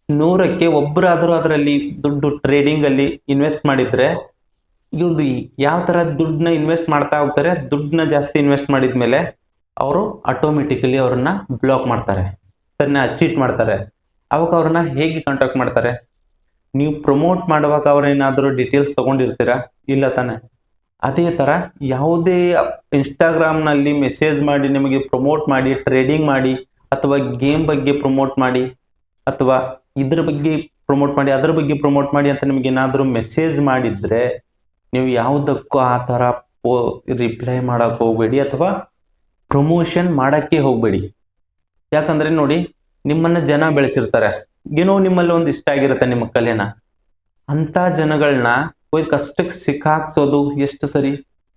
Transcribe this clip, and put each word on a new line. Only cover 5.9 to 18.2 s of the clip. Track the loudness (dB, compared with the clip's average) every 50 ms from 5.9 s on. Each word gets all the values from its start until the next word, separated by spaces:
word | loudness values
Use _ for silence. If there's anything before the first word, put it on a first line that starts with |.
| 0 0 0
ದುಡ್ಡನ್ನ | 0 0 -2 -2 -2 0 0 0 0
ಇನ್ವೆಸ್ಟ್ | 0 0 0 0 -2 -2 0 0
ಮಾಡ್ತಾ | 0 0 0 0 0 0
ಹೋಗ್ತಾರೆ, | 0 0 0 0 0 0 -2 -2 -4 -4
ದುಡ್ಡನ್ನ | -4 -4 -2 -2 -2 0 0
ಜಾಸ್ತಿ | 0 0 0 -2 -2 -2 0
ಇನ್ವೆಸ್ಟ್ | 2 2 2 0 0 0
ಮಾಡಿದ್ಮೇಲೆ | 0 2 2 0 0 0 0 2 2 0 0 -4 -8 _ _ _ _ _ _ _ _ -4
ಅವರು | -2 -2 0 -2 -2 -4 -6 -6
ಆಟೋಮೆಟಿಕಲಿ | -6 -4 -2 0 0 0 0 0 0 0 -2 0 0 0 2 2
ಅವ್ರನ್ನ | 0 0 0 0 -2 -2 -2 -4 -6 -8
ಬ್ಲಾಕ್ | -6 -2 0 0 0 0 0 0
ಮಾಡ್ತಾರೆ, | -2 -2 -2 -2 -2 -2 -2 -4 -6 -10 _ _ _ _ _ _ _ -4
ಸರಿನಾ? | -2 0 2 0 0 0
ಚೀಟ್ | 0 0 0 0 2 0
ಮಾಡ್ತಾರೆ. | 0 0 0 0 0 0 -2 -2 -4 -10 -14 _ _ _ _ _ _ _
ಅವಾಗ | 0 0 0 2 2
ಅವ್ರನ್ನ | 2 2 2 2 0
ಹೇಗೆ | 0 -2 -2 -2 -2 -2 -2 -4
ಕಾಂಟ್ಯಾಕ್ಟ್ | -4 -4 -2 0 -2 -2 0 -2
ಮಾಡ್ತಾರೆ? | -2 0 0 0 0 0 -2 -4 -10 _ _ _ _ _ _ _ _ _ _ _ _ _ -4
ನೀವು | -2 -2 -2 -2 -2
ಪ್ರಮೋಟ್ | 0 0 2 2 2 2 0 0 0 0
ಮಾಡುವಾಗ | 0 0 2 2 0 2 2 2
ಅವ್ರೇನಾದ್ರೂ | 2 4 4 2 2 2